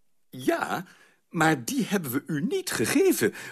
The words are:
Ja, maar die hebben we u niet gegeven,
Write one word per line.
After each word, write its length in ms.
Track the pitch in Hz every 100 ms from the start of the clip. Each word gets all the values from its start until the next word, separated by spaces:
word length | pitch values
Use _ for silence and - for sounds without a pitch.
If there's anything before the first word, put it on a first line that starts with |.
| _ _ _
Ja, 540 | 131 135 330 - 107 190 - _ _ _
maar 360 | 170 160 147
die 200 | 117 269
hebben 260 | 165 196 143
we 120 | 127 -
u 160 | 147
niet 280 | 202 381 -
gegeven, 640 | - 113 277 381 - 107 - -